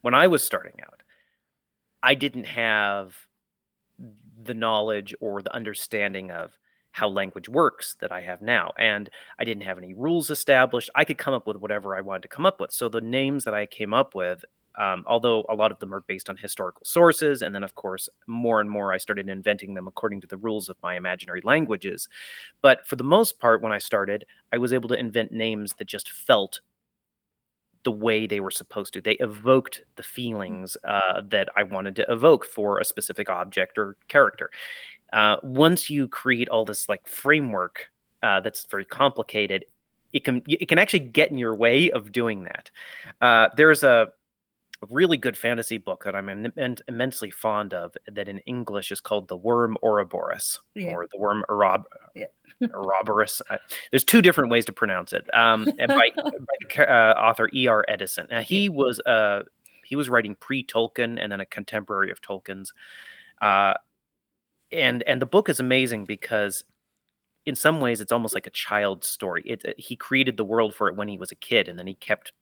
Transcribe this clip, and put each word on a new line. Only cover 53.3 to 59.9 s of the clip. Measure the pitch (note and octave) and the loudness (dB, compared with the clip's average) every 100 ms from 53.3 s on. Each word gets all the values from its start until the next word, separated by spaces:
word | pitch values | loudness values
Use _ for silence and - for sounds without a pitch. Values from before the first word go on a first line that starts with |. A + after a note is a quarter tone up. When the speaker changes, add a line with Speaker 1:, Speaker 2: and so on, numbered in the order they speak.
| - - | -2 -8
Speaker 1:
I, | - _ - - | -10 _ -16 0
there's | C3+ | 0
two | - A#3 | 6 8
different | F3+ E3 B2 | 8 6 4
ways | A#2 - | 2 2
to | |
pronounce | - A2 F#2 F2+ | -4 -2 -2 -4
it. | - - | -8 0
Um, | A2+ A#2 A2+ A2 - | 4 6 6 2 0
and | A#2+ | 2
by, | C#3+ A#2 | 4 4
Speaker 2:
<laughs> | - | 2
Speaker 1:
by | D4 - C3 - | -6 -8 -6 -8
the | - | -6
ca-, | - | 2
uh, | C#3+ B2 A2 - | 6 8 8 6
author | A2 A2+ A2+ | 4 4 0
E | C3+ B2+ | 2 2
R | A2 - | 2 2
Edison. | G2+ F#2+ - - | -2 -4 -8 -6
Now, | A#2 | -6
Speaker 2:
Yeah. | |
Speaker 1:
he | A2 F#3+ G3+ | 0 0 0
was, | D3+ C3 A2 | 2 0 0
uh, | - A#2 G#2 G2+ - _ _ _ | 2 4 4 0 -4 _ _ _
he | _ | _